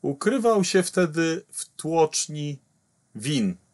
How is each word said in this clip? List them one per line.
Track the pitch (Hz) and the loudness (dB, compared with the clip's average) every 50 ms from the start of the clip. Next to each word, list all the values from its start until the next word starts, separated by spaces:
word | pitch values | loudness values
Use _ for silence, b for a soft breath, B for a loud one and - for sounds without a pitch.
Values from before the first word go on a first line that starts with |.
ukrywał | - 139 139 139 - 208 247 277 220 233 226 208 185 | -4 -6 -6 -2 0 0 0 2 2 4 4 4 2
się | - - 190 180 | 4 2 2 2
wtedy | - - - 180 165 151 165 165 165 160 - - _ | 2 0 0 0 0 0 -2 -2 -2 -2 -4 -8 _
w | - - - | -14 -14 -14
tłoczni | - _ - - 156 160 165 160 156 - - - - 151 151 147 147 143 135 _ _ _ _ _ _ _ _ _ _ _ | -14 _ -10 -8 -2 2 2 2 2 2 -4 -6 -6 -8 -8 -8 -8 -8 -10 _ _ _ _ _ _ _ _ _ _ _
win. | 107 107 131 151 135 110 95 90 - _ _ | -8 -6 -4 -2 0 0 -2 -2 -6 _ _